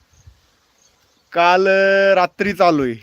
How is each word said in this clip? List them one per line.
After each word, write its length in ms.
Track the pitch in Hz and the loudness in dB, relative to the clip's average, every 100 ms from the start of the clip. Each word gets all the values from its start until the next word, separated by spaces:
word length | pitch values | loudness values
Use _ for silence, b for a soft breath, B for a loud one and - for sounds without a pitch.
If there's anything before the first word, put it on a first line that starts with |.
| _ _ - _ _ _ _ _ _ _ _ _ _ | _ _ -20 _ _ _ _ _ _ _ _ _ _
काल, 360 | 170 170 185 190 | -2 0 2 2
अ, 460 | 190 196 196 196 | 0 0 0 2
रात्रीच 460 | 190 180 - 202 180 | 2 0 -4 -6 0
आलोय, 340 | 180 156 131 113 | 0 2 -2 -8